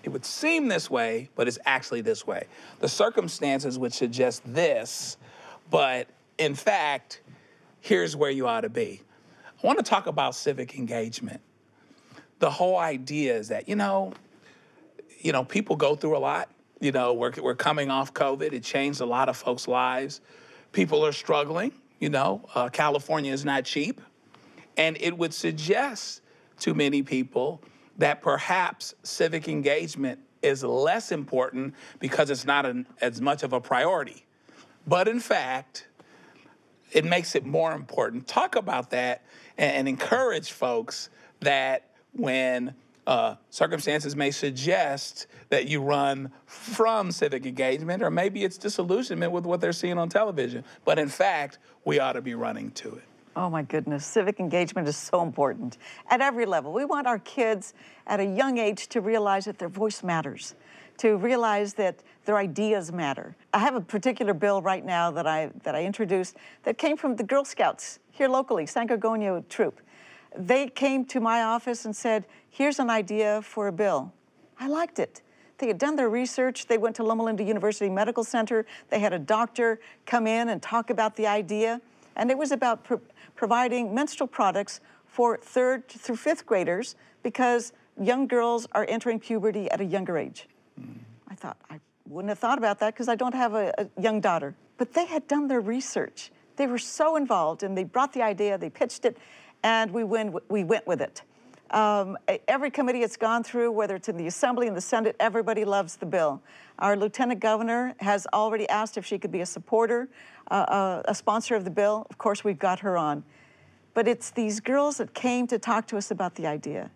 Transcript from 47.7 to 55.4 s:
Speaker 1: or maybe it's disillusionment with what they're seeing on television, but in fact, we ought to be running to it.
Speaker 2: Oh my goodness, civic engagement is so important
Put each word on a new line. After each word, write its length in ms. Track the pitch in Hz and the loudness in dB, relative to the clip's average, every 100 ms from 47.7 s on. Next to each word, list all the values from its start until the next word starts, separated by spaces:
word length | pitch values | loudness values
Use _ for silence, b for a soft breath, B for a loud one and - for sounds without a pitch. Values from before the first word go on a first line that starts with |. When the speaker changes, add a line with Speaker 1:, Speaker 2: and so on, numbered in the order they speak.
| 139 160 185 | 0 -2 -2
Speaker 1:
or 60 | 185 | 0
maybe 340 | 165 196 202 | 2 0 0
it's 140 | 196 180 | -4 -2
disillusionment 720 | 208 208 175 196 254 165 170 | -6 -2 0 0 0 -2 -2
with 140 | 175 175 | -2 0
what 140 | 175 | 0
they're 120 | 170 | 0
seeing 240 | 170 180 175 | 0 -2 0
on 120 | 165 | 2
television, 540 | 196 214 170 123 123 B B - | 2 2 0 -2 -4 B B 2
but 120 | 160 | 2
in 100 | 147 | 2
fact, 480 | - 190 170 143 - b b - | 2 2 2 -4 -10 b b 0
we 140 | 147 | 2
ought 140 | 131 | 2
to 80 | 123 | -2
be 140 | 127 117 | -4 -4
running 360 | 117 110 110 | -4 -6 -10
to 220 | - - | -10 -14
it. 100 | - - _ _ - | -14 -20 _ _ -4
Speaker 2:
Oh 140 | 180 | -2
my 140 | 165 | -2
goodness, 420 | 139 156 147 143 147 | -2 -2 -2 -4 0
civic 340 | 226 202 - | 2 2 0
engagement 480 | 180 170 170 - 147 | 0 0 0 0 -2
is 80 | 147 | -4
so 280 | - 175 | 0 0
important 560 | 170 123 | 0 2